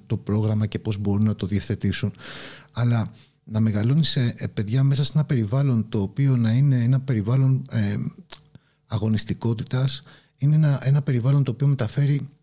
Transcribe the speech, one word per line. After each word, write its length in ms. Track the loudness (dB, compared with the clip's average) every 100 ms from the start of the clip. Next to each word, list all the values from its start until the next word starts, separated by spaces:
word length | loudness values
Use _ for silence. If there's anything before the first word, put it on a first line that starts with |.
| -4
το 100 | -6
πρόγραμμα 480 | -2 0 0 0 -2
και 140 | -4
πώς 180 | -4 -4
μπορούν 260 | -2 2
να 120 | 2 0
το 100 | -2
διευθετήσουν. 680 | -2 -2 -2 -2 -2 -4 -6 -14 -16 -16 -20 -12
Αλλά 400 | -2 0 0 -2 -8 -20 _
να 160 | -6 0
μεγαλώνεις, 560 | 0 2 2 2 2 0
ε, 180 | -2 -2
ε, 100 | -6
παιδιά 360 | -6 -2 0
μέσα 200 | 2 0
σε 80 | 0 0
ένα 100 | 0
περιβάλλον 640 | 0 0 0 2 0 0
το 120 | -2
οποίο 360 | -2 0 2 2
να 140 | 4
είναι 320 | 4 4 2
ένα 160 | 2 0
περιβάλλον, 640 | 0 -2 0 2 2 2 -2
ε, 260 | -2 -2 -2 -6 -10 -16 -20 _ -20 _ _ _
αγωνιστικότητας, 1160 | -4 0 -2 -2 -4 -2 -4 -4 -2 -2 -4 -12 -20 _ _
είναι 180 | 2 4
ένα, 240 | 2 2 2
ένα 140 | 2
περιβάλλον 420 | 2 0 2 2
το 80 | 0
οποίο 160 | 0 0
μεταφέρει 640 | 0 -2 0 0 0 -4 -14